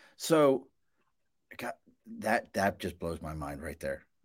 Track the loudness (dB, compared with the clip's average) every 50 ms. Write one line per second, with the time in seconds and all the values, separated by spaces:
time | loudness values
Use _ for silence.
0 | -20 -20 _ -10 0 4 6 8 8 8 6 4 0 -8 _ _ _ _ _ _
1 | _ _ _ _ _ _ _ _ _ _ -14 -10 -10 -10 -10 -10 _ -20 _ _
2 | _ -18 -14 -6 -2 0 0 0 0 -2 -2 0 0 0 0 -2 -6 -8 -8 -6
3 | -6 -6 -6 -6 -8 -8 -8 -6 -8 -8 -8 -10 -10 -10 -10 -8 -6 -6 -6 -6
4 | -10 _ _ _ _